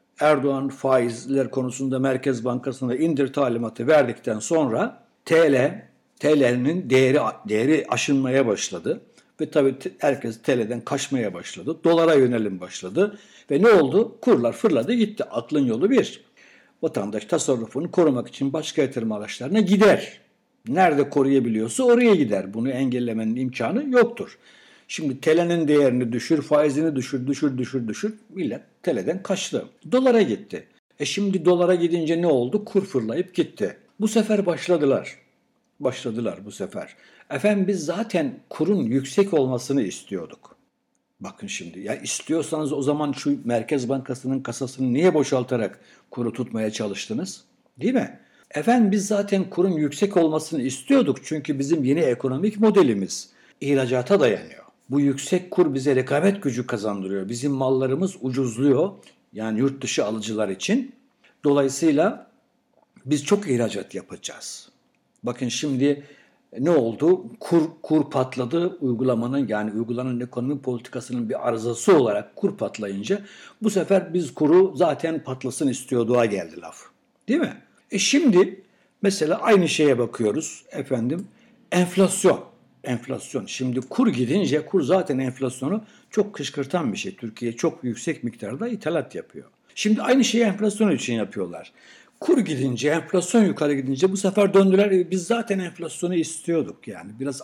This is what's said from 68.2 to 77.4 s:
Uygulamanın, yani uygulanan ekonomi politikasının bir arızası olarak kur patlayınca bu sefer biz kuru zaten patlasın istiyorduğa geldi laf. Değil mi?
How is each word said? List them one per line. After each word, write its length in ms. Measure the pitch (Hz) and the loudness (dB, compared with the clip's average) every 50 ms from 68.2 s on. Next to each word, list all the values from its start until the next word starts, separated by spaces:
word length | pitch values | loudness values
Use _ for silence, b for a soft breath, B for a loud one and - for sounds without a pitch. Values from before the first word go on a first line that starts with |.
| 127 131 - 127 120 117 165 170 175 185 185 - | -2 -2 -2 -6 -4 -2 -2 -2 -2 -2 -4 -2
Uygulamanın, 640 | 147 127 120 110 127 131 120 113 117 120 135 143 135 | -2 -2 0 0 0 0 0 0 -2 -2 -2 -2 -2
yani 240 | 104 107 104 107 107 | -2 -2 -2 -2 -4
uygulanan 480 | 101 110 117 113 120 120 127 131 123 120 | -4 -4 -4 -4 -4 -4 -4 -4 -4 -6
ekonomi 420 | 123 123 - 123 123 135 147 135 | -6 -6 -6 -6 -4 -4 -4 -4
politikasının 680 | - 131 123 117 120 - - 131 123 - 127 120 113 107 | -4 -6 -6 -6 -8 -10 -10 -10 -8 -6 -6 -6 -4 -4
bir 180 | 123 - - | -6 -4 -2
arızası 500 | 123 117 110 110 120 113 - - 208 185 | -4 -4 -2 -4 -6 -6 0 4 6 6
olarak 380 | 151 127 110 104 104 - - _ | 6 6 4 0 -2 -6 -8 _
kur 220 | - 202 190 - | -4 -4 -4 -2
patlayınca 640 | - 110 98 - - - 98 - 196 104 139 196 208 202 B B B B B B B | -4 -6 -6 -6 -8 -8 -6 -6 -8 -4 -4 -4 -4 -4 B B B B B B B
bu 80 | 214 220 | -4 -2
sefer 440 | - 190 160 - 196 190 170 160 165 | 0 0 0 2 2 0 0 -2 -4
biz 200 | 180 165 131 - | -4 -4 -4 -2
kuru 400 | - 151 143 165 185 196 190 160 | 0 2 6 6 6 6 4 2
zaten 480 | 147 180 160 143 135 - 165 160 156 - | 2 2 2 2 0 -4 -4 -4 -4 -6
patlasın 440 | 135 131 131 - 127 - - 151 | -8 -10 -8 -8 -8 -4 -2 -2
istiyorduğa 580 | 135 120 - - - 131 120 117 107 123 123 117 | -2 -2 -4 -6 -2 -2 0 0 2 2 2 2
geldi 360 | 110 101 92 85 80 78 - | 2 0 -4 -6 -8 -14 -16
laf. 200 | - 80 - - - - _ _ _ _ _ _ _ | -18 -18 -20 -20 -20 -20 _ _ _ _ _ _ _
Değil 120 | - 254 | -2 -2
mi? 180 | 349 | 0